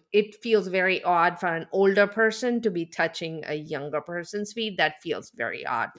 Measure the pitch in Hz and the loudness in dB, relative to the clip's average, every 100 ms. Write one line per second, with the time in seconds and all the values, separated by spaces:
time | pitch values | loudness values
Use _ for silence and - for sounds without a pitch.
0 | - 208 208 - 233 214 185 185 185 185 | 0 2 2 -4 2 2 2 0 2 2
1 | - 175 170 175 185 165 180 190 196 196 | 2 4 4 2 -2 -2 -2 2 4 6
2 | 202 214 220 220 247 240 233 170 165 - | 2 4 2 2 -2 0 0 -2 -6 -2
3 | 165 - 165 160 - 151 151 151 143 151 | -2 -2 -8 -8 -6 -8 -6 -8 -4 -6
4 | 143 175 165 208 208 233 220 185 156 - | -6 -8 -8 -8 -8 -6 -6 0 -2 -2
5 | 170 98 - - 117 - - 120 107 | -6 -6 -8 -8 -8 -6 -6 -4 -4